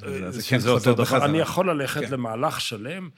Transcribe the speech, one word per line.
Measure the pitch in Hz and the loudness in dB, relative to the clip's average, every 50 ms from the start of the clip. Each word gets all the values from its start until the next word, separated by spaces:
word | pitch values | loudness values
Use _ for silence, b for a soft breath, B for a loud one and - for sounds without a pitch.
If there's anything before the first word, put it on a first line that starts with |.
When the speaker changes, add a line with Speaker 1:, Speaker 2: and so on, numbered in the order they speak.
| - | -8
Speaker 1:
אה, | 101 | -8
Speaker 2:
וזה | 95 95 92 90 | -8 -6 -6 -6
Speaker 1:
זה | - 110 101 - | -6 -6 -2 0
Speaker 2:
כן | 127 | 2
Speaker 1:
אותו | 123 110 120 123 | 2 4 4 4
Speaker 2:
חוזר | 113 104 127 120 | 4 6 4 4
Speaker 1:
דבר. | 117 113 | 4 4
Speaker 2:
בחזרה. | 110 127 127 143 | 2 2 2 2
Speaker 1:
אני | 147 151 160 | 2 2 2
יכול | 156 - - 175 190 185 | 0 0 0 0 2 2
ללכת | 165 143 135 123 - 147 | 2 0 -2 -2 -4 -4
Speaker 2:
כן. | 139 110 | -4 -4
Speaker 1:
למהלך | 135 127 120 113 113 117 139 156 - - | -4 -4 -4 -4 -4 -2 -2 -2 -2 -4
שלם, | - - 120 101 107 135 175 190 185 156 - | -6 -6 -8 -8 -8 -10 -10 -10 -12 -14 -16